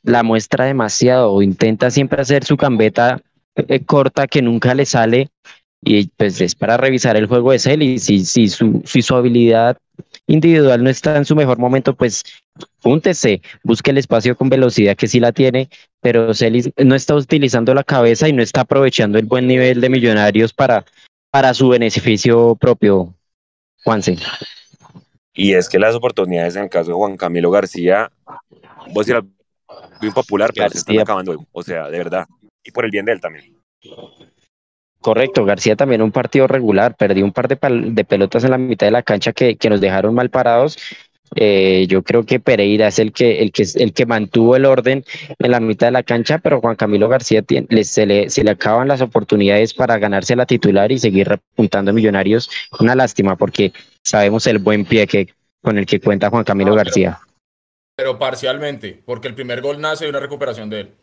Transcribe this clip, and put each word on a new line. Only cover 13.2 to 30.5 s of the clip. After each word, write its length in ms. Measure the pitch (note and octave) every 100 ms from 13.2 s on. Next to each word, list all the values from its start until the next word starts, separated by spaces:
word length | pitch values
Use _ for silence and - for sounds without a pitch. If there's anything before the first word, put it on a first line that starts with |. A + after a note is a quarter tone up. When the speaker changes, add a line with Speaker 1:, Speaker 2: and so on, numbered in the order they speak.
| B2 F#2+ - -
Speaker 1:
busque 280 | - A2+ -
el 60 | C3+
espacio 380 | B2 A#2 A2+ B2
con 140 | C3
velocidad 460 | C3+ B2+ A#2 G2+ G2
que 120 | A2+
sí 120 | B2
la 120 | A#2+
tiene, 380 | A2+ C3 B2 C3+ - _ _
pero 320 | B2 A#2 A2+
Celis 360 | G#2+ A2+ B2 A#2+ -
no 180 | C3+ C3+
está 200 | - D3
utilizando 580 | C3 D#3 C3+ B2 A#2
la 100 | C3 C3+
cabeza 420 | C3+ A#2 A2+ D#3
y 60 |
no 100 | C3+
está 180 | A2 C#3+
aprovechando 560 | B2 C3+ C3+ - G#2+ G#2
el 80 | A2
buen 220 | B2+ B2+
nivel 340 | B2+ B2+ B2
de 80 | B2+
Millonarios 640 | B2+ A#2 G#2+ G#2 G#2 A2+
para, 320 | - C3 A2 - _ _ _ _
para 220 | C#3 C3
su 160 | A#2+ C3
beneficio 840 | B2 A2+ - - G#2+ B2 A#2 A#2 A2+
propio, 580 | B2+ A#2 G#2 G2 F2 - _ _ _ _ _ _
Juanse. 340 | - A2 F#2 F2 - - - - _ _ _ - _ _ _
Speaker 2:
Y 200 | - G2
es 140 | F#2 F2
que 120 | A2+
las 160 | G#2+ A#2
oportunidades 600 | A#2+ - F#2 F2+ E2+ F2+
en 80 |
el 60 | G2+
caso 220 | F2+ E2
de 40 | F2
Juan 220 | G2+ F#2+
Camilo 340 | F2+ F2 F2
García, 580 | G2+ F#2+ F2+ F2 G2 A2 _ - - _ _ _ - -
voy 80 | G#2+
a 40 |
decir 160 | G#2+ A#2+
algo 140 | G2 _ _ _ _ - - _
impopular, 500 | G#2+ G2 - G2+ G2